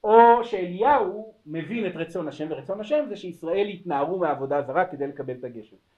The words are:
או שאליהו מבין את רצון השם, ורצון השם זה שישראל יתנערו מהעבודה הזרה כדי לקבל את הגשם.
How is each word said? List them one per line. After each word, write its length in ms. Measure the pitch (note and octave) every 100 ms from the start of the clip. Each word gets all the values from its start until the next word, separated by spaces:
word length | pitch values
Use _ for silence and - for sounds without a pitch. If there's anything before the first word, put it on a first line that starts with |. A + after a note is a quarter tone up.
או 400 | G#3+ A3+ A#3 A#3+
שאליהו 880 | A#3 G3 F3 F3+ B3+ C#4 F#3+ G#3 A3 _ D3+
מבין 400 | D#3+ D3 A3+ F#3+
את 100 | E3
רצון 320 | D#3+ F#3 D3+
השם, 180 | C#3 D#3
ורצון 300 | C3+ D#3+ G3+
השם 240 | G#3+ D4+ C4+
זה 80 | G3+
שישראל 520 | F3+ E3 E3 F#3+ G#3
יתנערו 500 | F#3 F3 C#3 D3 F#3+
מהעבודה 380 | D#3+ C3+ C3+ C#3+
הזרה 280 | C3 D3
כדי 220 | F3+ C#3 C#3
לקבל 280 | C#3 B2+
את 100 | B2+
הגשם. 320 | B2 A2+ G#2+ _ _